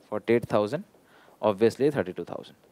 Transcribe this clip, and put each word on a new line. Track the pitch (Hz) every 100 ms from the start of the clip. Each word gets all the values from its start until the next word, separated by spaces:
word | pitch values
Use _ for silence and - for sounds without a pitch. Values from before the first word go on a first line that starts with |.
| -
forty | 104 - 117
eight | -
thousand, | 113 104 151 - _ _ _ _ -
obviously | 107 98 113 - 143 139
थर्टी | 90
टू | 87
थाउजेंड। | 85 - - - _